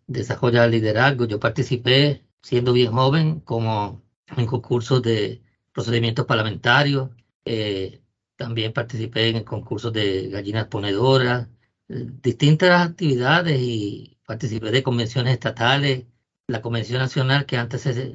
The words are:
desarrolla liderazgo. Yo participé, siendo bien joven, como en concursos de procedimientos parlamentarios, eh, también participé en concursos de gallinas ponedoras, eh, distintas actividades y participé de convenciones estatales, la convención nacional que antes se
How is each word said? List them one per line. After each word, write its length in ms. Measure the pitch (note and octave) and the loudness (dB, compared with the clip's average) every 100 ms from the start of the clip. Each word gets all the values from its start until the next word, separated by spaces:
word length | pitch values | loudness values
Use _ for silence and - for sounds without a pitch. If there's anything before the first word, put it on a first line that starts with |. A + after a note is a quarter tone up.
| - | -10
desarrolla 600 | B2+ - - B2 A#2+ A#2 | -6 -4 0 2 4 4
liderazgo. 600 | A#2 G#2+ G#2+ C3+ C3 A#2 | 4 0 2 2 2 -2
Yo 120 | G#2+ | -2
participé, 840 | A#2 C#3 B2 A#2+ B2 C3 D3 C#3 _ _ | -2 -2 -4 -2 2 4 4 0 _ _
siendo 300 | - B2 B2 | -2 0 2
bien 200 | B2 A#2 | 4 4
joven, 480 | A#2+ C3+ D#3 D#3 D#3+ | 2 2 2 0 -2
como 640 | - A#2 A2 G#2+ G2+ G#2+ _ _ _ | -4 -2 -2 -2 -4 -10 _ _ _
en 120 | - A2+ | -4 -2
concursos 560 | A#2+ - A#2+ A2+ B2+ | -2 -2 -4 0 0
de 400 | A2+ A2 G#2+ A2+ _ _ _ | 2 0 -2 -6 _ _ _
procedimientos 520 | - A2+ A#2 A#2 A2+ | -8 -2 0 0 -2
parlamentarios, 840 | - A#2 A2 F2+ A#2+ C3+ C#3+ C#3 C3+ - _ _ | 0 0 0 -2 2 4 4 0 -4 -12 _ _
eh, 560 | - A2+ G#2+ G2 F#2+ - _ _ _ - | -6 -4 -2 -4 -6 -10 _ _ _ -12
también 360 | A2+ A2+ A2 | -6 -4 -4
participé 560 | A#2+ A#2 A2 A#2+ A2+ A2+ | -4 -6 -6 -6 0 0
en 160 | A2+ | 0
concursos 480 | G#2 G#2 F2 G#2+ A#2+ | -4 -10 -8 -6 -4
de 380 | A2 G2+ F#2+ F#2 | -2 0 -2 -4
gallinas 360 | G2 G2+ A2 G#2+ | -8 -4 -4 -4
ponedoras, 800 | G#2+ G2+ G2 B2+ C3 B2 B2 A#2+ _ _ _ - | -4 -2 2 4 4 4 0 -4 _ _ _ -12
eh, 180 | B2 A#2+ B2+ | -10 -10 -4
distintas 680 | B2 - D3 D#3 F3+ F3 E3+ | -4 2 4 6 6 6 4
actividades 720 | E3+ D#3+ B2 B2+ E3+ E3 C3+ | -2 -2 0 2 2 2 0
y 580 | B2 A2+ G2+ - - _ - | 0 -2 -4 -8 -16 _ -12
participé 440 | A2 A2 A2 A2 | -8 -6 -4 0
de 120 | B2+ | 0
convenciones 520 | C3 A#2+ A2+ C3+ B2 | 0 -2 -2 -2 0
estatales, 720 | B2 C3 A#2+ A#2 C#3 C#3+ C3 - _ _ _ - | 0 -2 0 2 2 0 -2 -6 _ _ _ -8
la 160 | A#2 | -6
convención 360 | A#2 A#2 G#2+ B2 | -4 -4 -2 -2
nacional 480 | C3 D3 C3 C#3+ C#3 | -2 0 2 2 0
que 100 | B2 | -4
antes 240 | A#2+ - | -4 -4
se 320 | C#3+ A#2+ C3 | -4 -4 -6